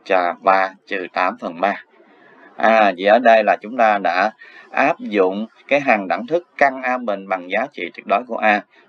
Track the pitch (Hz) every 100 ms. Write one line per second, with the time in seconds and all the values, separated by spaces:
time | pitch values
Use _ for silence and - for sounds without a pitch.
0 | - 92 87 82 95 95 95 98 - 98
1 | 85 92 92 - 104 82 98 95 - _
2 | _ _ - - - - 110 113 101 87
3 | 98 113 120 113 104 98 107 127 110 104
4 | 87 90 104 - - - - - 139 -
5 | 247 104 92 101 113 _ - 143 139 110
6 | 92 87 123 175 - - 139 131 127 127
7 | 117 98 98 95 90 101 139 - 87 -
8 | 87 98 127 - 107 104 - _